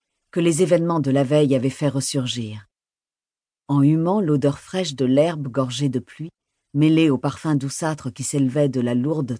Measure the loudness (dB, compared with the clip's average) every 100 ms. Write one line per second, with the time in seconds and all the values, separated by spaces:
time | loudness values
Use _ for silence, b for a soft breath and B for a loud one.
0 | _ _ _ -2 0 2 2 2 2 0
1 | 0 2 2 2 4 2 0 -2 -2 -2
2 | -4 -4 -4 -6 -8 -12 -18 _ _ _
3 | _ _ _ _ _ _ -2 2 4 4
4 | 2 0 2 2 0 -2 -6 -6 -6 -2
5 | 2 4 2 0 -4 -4 -4 -2 -2 -2
6 | -6 -12 -16 -16 _ _ _ 0 4 4
7 | 4 2 -2 -4 -2 -2 -2 -4 -6 -4
8 | -8 -8 -4 -2 0 2 0 0 0 0
9 | 0 -2 -4 -6